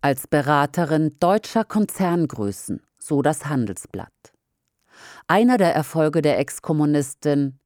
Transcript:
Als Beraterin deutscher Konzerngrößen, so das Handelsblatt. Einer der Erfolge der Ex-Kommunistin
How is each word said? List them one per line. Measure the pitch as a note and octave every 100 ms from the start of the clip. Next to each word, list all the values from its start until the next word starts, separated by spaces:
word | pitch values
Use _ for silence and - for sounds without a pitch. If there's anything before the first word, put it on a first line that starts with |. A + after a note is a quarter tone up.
Als | C#3+ C3+ -
Beraterin | D3+ C3+ D3 C#3+ - E3 D#3 D#3 -
deutscher | F3 G#3 - A3+
Konzerngrößen, | G#3+ G#3+ G#3 - F#3 F3 D#3 - G2+ G2+ - G#2 _ _
so | - C#3+
das | C#3+ D#3 C#3+
Handelsblatt. | C#3+ A2 F#2+ - G2 F#2 _ _ _ _ _ _ _ _ _ - - -
Einer | F3+ A#3+ B3+
der | F3
Erfolge | D#3 D3 D#3+ D#3 D#3
der | D3+ A2
Ex-Kommunistin | C#3+ - - D#3 D3 D3 C3+ - D3+ C#3+ C#3 C3